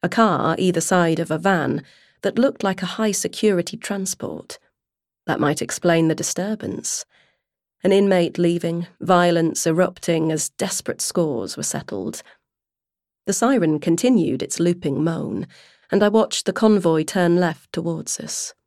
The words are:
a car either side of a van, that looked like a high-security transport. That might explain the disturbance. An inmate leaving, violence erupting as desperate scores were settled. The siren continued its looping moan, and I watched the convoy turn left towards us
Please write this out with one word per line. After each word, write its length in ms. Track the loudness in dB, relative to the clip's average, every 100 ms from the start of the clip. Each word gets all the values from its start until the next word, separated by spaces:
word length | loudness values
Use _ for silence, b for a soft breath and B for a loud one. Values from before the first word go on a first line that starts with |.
a 60 | -2
car 480 | 2 2 2 0 2
either 220 | 0 0
side 380 | 2 2 2 0
of 120 | -2
a 80 | -2
van, 440 | 0 0 0 -4 b b b b
that 160 | -4 2
looked 260 | 0 0
like 180 | -4 -4
a 40 | -6
high-security 880 | -2 -2 -2 -6 0 2 2 -2 -8
transport. 840 | -8 -6 -6 -6 -8 -10 -14 -20 _ _ _ _ _ _ -4
That 140 | -2
might 220 | 0 -2
explain 460 | -4 -2 2 2 2
the 60 |
disturbance. 920 | -2 -4 -6 -6 -6 -8 -8 -8 -8 -10 _ _ _ _ _ _ _
An 80 | 2
inmate 460 | 4 4 4 2 2
leaving, 480 | 0 2 -2 -6 -8 _
violence 680 | 4 6 6 4 2 0 0
erupting 680 | 2 2 0 -2 0 0
as 160 | -2 -4
desperate 500 | _ -6 -4 -6 -6
scores 560 | -4 -2 -2 -2 -6 -8
were 60 |
settled. 600 | -6 -6 -8 -8 -8 -10 b b _ _ _ _ _ _ _ _ -4
The 60 |
siren 460 | 0 2 4 2 0
continued 640 | 0 2 4 4 2 -2
its 160 | -6 0
looping 460 | 0 0 -2 -2
moan, 420 | -2 -2 -6 -8 -10 b b b b
and 120 | 2
I 60 | 4
watched 380 | 4 2 -2 -4
the 60 |
convoy 520 | 2 4 4 4 0
turn 320 | 0 2 4 4
left 360 | 2 -2 _
towards 460 | -6 -6 -6 -6 -8
us 360 | -8 -10 -10 -14